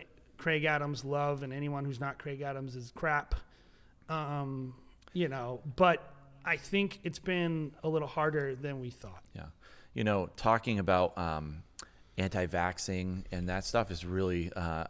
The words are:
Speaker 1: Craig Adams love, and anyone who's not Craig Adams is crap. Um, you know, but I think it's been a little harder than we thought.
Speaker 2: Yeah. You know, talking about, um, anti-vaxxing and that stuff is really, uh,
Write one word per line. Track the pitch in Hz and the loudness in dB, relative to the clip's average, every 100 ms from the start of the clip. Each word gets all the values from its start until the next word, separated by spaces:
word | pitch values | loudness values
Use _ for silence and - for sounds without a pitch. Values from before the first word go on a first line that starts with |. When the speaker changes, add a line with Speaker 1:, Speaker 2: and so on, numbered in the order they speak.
| - - - - | -14 -20 -20 -6
Speaker 1:
Craig | 170 156 156 | 0 2 4
Adams | 151 147 139 135 | 2 0 -4 -2
love, | 143 147 143 | 0 2 0
and | 135 | -4
anyone | 135 147 143 139 | -4 -2 -2 -4
who's | 123 | -4
not | 139 135 | -4 -6
Craig | 151 139 | -8 -6
Adams | 143 135 135 123 | -4 -4 -6 -8
is | 120 - | -10 -2
crap. | 160 147 - - - - - - - - - | 2 2 2 -4 -4 -20 -20 -20 -20 -18 -6
Um, | 160 147 143 139 135 131 123 - - - | -4 -2 -2 -2 -4 -6 -10 -20 -20 -8
you | 180 160 | -2 -2
know, | 135 120 127 151 135 | -2 -6 -6 -4 4
but | 180 165 - - - - - | 6 6 0 -20 -20 -8 -2
I | 160 | -2
think | - 202 196 - | 2 2 2 0
it's | 175 - | -8 -6
been | - 180 170 160 151 - | 0 2 2 0 -2 -4
a | 160 | -2
little | 156 147 | 0 0
harder | - 156 151 139 131 | 0 2 2 -2 -4
than | 143 135 | -4 -6
we | 127 | -8
thought. | - 107 95 - - | -10 -14 -16 -16 -14
Speaker 2:
Yeah. | 78 - - - - | -14 -16 -20 -20 -10
You | - | 0
know, | 107 101 87 - | 2 4 2 0
talking | 110 113 123 107 | 4 4 4 0
about, | 90 92 90 - | 4 6 4 2
um, | 87 78 76 76 - - - - - - | -2 -2 -4 -8 -12 -16 -18 -18 -12 -2
anti-vaxxing | 95 95 87 90 90 90 - 92 92 92 - | -2 0 0 2 0 -2 -2 -2 -2 -4 -6
and | 92 87 | -4 -2
that | 92 - | -2 0
stuff | 120 98 | 0 0
is | 87 87 | -2 -2
really, | 92 95 87 85 95 | 0 2 2 -2 -2
uh, | 85 80 | -2 -2